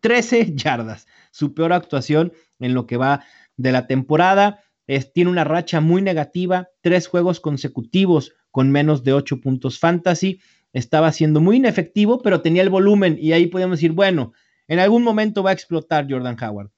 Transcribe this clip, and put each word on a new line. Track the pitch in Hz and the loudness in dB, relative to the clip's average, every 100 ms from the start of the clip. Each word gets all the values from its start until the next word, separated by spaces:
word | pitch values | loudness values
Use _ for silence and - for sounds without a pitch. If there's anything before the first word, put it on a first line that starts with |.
Trece | 220 240 233 240 226 143 | 2 0 2 0 0 -2
yardas, | 151 120 113 104 _ _ _ | -4 -4 -6 -12 _ _ _
su | - 147 | -6 -6
peor | 151 165 | -2 0
actuación | 175 170 139 123 151 170 - _ _ | 0 -2 -8 0 0 0 -6 _ _
en | 123 | -4
lo | 127 117 | -4 -2
que | 120 | -4
va | 131 143 - _ _ - | -2 -2 -6 _ _ -6
de | 127 | -2
la | 127 120 | -2 0
temporada. | 131 131 156 180 196 202 202 _ _ - | -4 0 2 4 4 2 -2 _ _ -6
Es, | 135 127 | -6 -4
tiene | - 175 | 0 0
una | 175 | 0
racha | 151 165 170 165 | 0 -2 -2 -2
muy | 160 175 | 2 2
negativa, | 196 165 147 180 151 180 180 _ | 0 -2 -4 -6 -2 -4 -4 _
tres | 175 180 175 | 0 0 0
juegos | 180 175 175 | -2 0 -2
consecutivos | 156 143 135 - 113 180 190 165 - _ _ | -4 -6 -6 -10 -4 0 2 2 0 _ _
con | 139 135 | -2 0
menos | 139 147 151 | 2 2 0
de | 123 | 0
ocho | 139 139 127 | 0 -2 -6
puntos | 135 131 131 - | -4 -4 -6 -2
fantasy. | 165 175 175 170 190 185 _ _ _ | -2 0 -2 -2 -2 -6 _ _ _
Estaba | 131 120 151 160 | -8 -2 2 2
siendo | 151 160 151 | 2 2 4
muy | 170 233 | 4 4
inefectivo, | 254 202 165 - 208 247 | 2 0 -4 0 2 2
pero | 220 180 | 0 0
tenía | 165 170 | 2 2
el | 190 | 2
volumen | 190 196 208 190 151 | 2 4 4 2 0
y | 156 | 0
ahí | 165 175 | 2 2
podíamos | 180 185 170 | 0 -4 0
decir, | 165 | 0
bueno, | 160 196 175 117 _ _ _ _ | 2 0 0 -4 _ _ _ _
en | 165 | 0
algún | 190 233 | 2 2
momento | 240 214 214 208 | 2 0 -2 -2
va | 190 | -2
a | |
explotar | 190 - 165 151 156 139 | -2 -4 -6 -2 -4 -2
Jordan | 131 123 113 | -6 -6 -8
Howard. | 117 101 101 | -10 -10 -14